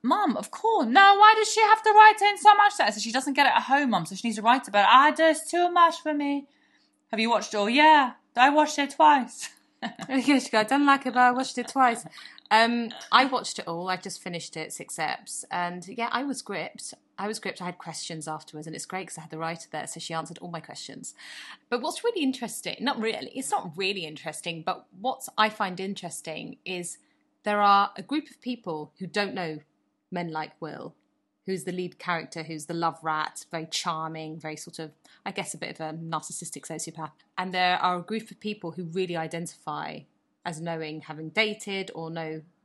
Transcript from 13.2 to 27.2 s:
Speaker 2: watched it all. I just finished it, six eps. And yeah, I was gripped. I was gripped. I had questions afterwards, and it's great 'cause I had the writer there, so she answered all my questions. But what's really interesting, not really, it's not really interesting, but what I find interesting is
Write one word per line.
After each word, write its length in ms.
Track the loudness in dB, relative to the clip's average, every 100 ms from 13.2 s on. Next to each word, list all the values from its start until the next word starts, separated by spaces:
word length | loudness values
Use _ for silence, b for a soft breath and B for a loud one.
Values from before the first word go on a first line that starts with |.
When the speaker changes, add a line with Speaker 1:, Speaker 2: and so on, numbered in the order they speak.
| 4
Speaker 2:
watched 320 | 0 -6 -10
it 100 | -8
all. 220 | -8 -6
I 80 | -6
just 240 | -8 -12
finished 340 | -10 -10 -10 -12
it, 160 | -12
six 260 | -12 -14 -6
eps. 460 | -6 -6 -10 -14 -8
And 380 | -6 -6 -8 -12
yeah, 220 | -8 -6
I 100 | -4
was 200 | -6 -8
gripped. 500 | -8 -8 -8 -12 -18 -18 _ -10
I 100 | -8
was 120 | -6
gripped. 200 | -10 -8
I 40 | -10
had 120 | -10
questions 480 | -14 -12 -12 -10 -10
afterwards, 400 | -12 -12 -14 -14
and 80 | -12
it's 100 | -10
great 220 | -12 -12
'cause 100 | -16
I 40 |
had 100 | -14
the 60 | -8
writer 280 | -8 -8 -12
there, 160 | -12 -10
so 120 | -12
she 140 | -8
answered 240 | -8 -8 -14
all 120 | -12
my 80 | -14
questions. 560 | -14 -16 -16 -16 -18 -18 B B B B _
But 120 | -6
what's 220 | -4 -4
really 180 | -4 -2
interesting, 540 | -2 -4 -8 -10 -10 -6
not 180 | -4 -2
really, 320 | -4 -6 -10 -10
it's 140 | -4
not 240 | -4 -4 -6
really 280 | -4 -4 -8
interesting, 560 | -10 -12 -10 -10 -8
but 220 | -6 -8 _ -8
what 280 | -8 -8 -10 0
I 120 | 0
find 300 | 0 -6 -6
interesting 760 | -8 -8 -12 -12 -12 -12 -12 -16 -10
is 320 | -10 -10 -14 _ _